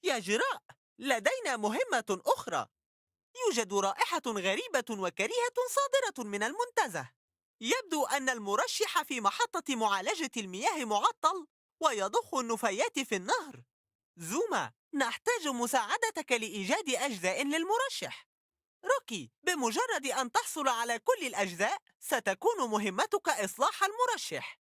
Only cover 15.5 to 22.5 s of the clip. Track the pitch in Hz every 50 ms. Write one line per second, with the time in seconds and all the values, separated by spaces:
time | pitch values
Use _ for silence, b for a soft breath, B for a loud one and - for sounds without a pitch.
15.5 | 269 240 240 240 - 254 220 202 320 415 - 453 - 339 302 - 254 233 220 214
16.5 | 196 208 190 185 277 - 392 294 254 - 247 285 233 185 170 185 - - 277 277
17.5 | 285 320 330 370 415 466 523 554 - - - - - - - _ _ _ _ _
18.5 | _ _ _ _ _ _ - 370 262 277 - - 233 185 135 113 _ _ _ 359
19.5 | 359 320 254 226 214 294 480 508 440 302 269 269 220 233 262 240 _ - 480 -
20.5 | - 320 285 269 240 226 240 233 233 226 _ - 523 453 339 262 214 190 202 190
21.5 | 175 165 196 226 359 392 _ _ _ _ - - 311 247 - 202 190 - - 415